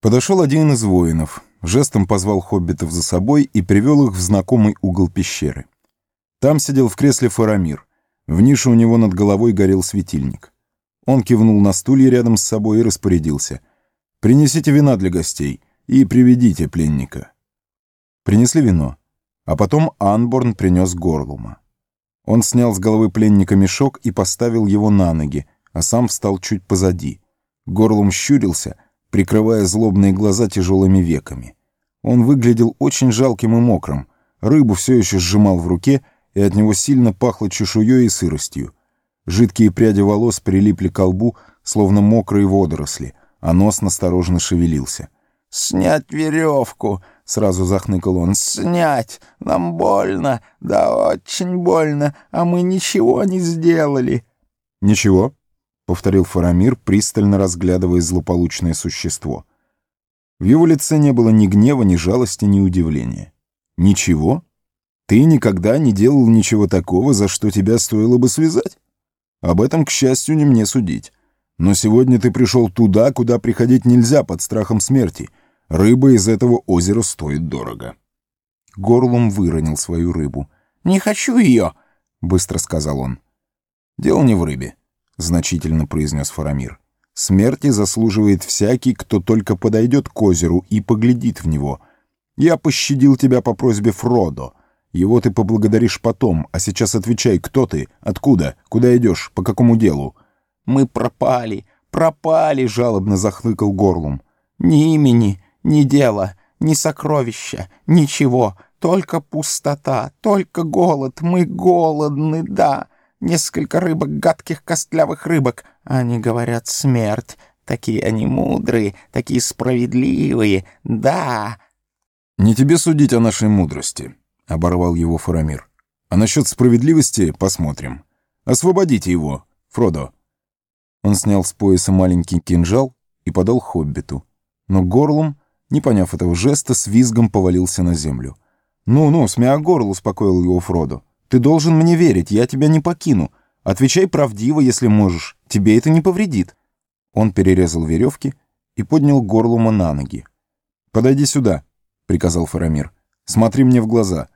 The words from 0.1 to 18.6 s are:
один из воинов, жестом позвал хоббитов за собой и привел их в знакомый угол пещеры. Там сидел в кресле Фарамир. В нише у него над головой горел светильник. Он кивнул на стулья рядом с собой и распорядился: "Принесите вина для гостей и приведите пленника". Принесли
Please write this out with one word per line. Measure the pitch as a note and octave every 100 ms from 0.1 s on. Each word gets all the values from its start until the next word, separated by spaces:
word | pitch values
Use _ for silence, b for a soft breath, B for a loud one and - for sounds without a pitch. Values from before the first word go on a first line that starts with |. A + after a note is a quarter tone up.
| A#2+ - F#3+
один | D#3+ D3 D#3
из | C3
воинов, | A2 F2+ E2+ D#2+ D#2 - _ _
жестом | F2 A2 D3 A2 F#2+
позвал | G#2 F#2 G2+
хоббитов | - G2+ E2+ D#2+ E2
за | E2+
собой | E2 F2+ G2 D3
и | C#3 A2
привел | F2+ G2+ A#2+ C#3+ C3+
их |
в | F#2+
знакомый | F2+ G2+ F#2+ B2+ G#2+ G2+
угол | G2 F2+ F2+
пещеры. | - - - D2 C2 - _ _ _ _ _ _ _
Там | C3 D3+
сидел | - C3+ B2
в | -
кресле | C#3+ B2+ B2
Фарамир. | - A2 G#2+ E2+ C#2+ _ _ _ _ -
В | D#2+
нише | A#2+ C#3 C3
у |
него | A#2 A2+ A#2
над | A2
головой | F2+ G2+ G2 A#2
горел | G2 F#2+ F#2+
светильник. | F2+ G2+ F#2 D2+ C2+ - - _ _ _ _ _ -
Он | C3+
кивнул | A#2 A#2+ A2 G#2
на | G2+
стулья | F#2+ - C3+ C3+
рядом | B2 A#2 A2
с |
собой | - A2 G#2+ G#2+
и |
распорядился: | A#2 - G2 F2+ D#2+ C#2+ - C2+ _ _ _ _ _ _
"Принесите | G#2+ C3+ D3+ D#3+ D3+
вина | C#3+ D3 A#2
для | F#2
гостей | F2 D#2+ - C#2+ B1+ _ _ -
и | C3+
приведите | C3 B2+ B2 B2 A#2+ E2+ -
пленника". | E2+ D#2 D2 C2 - - _ _ _ _ _ _ _ _ _
Принесли | - G2+ A#2 E3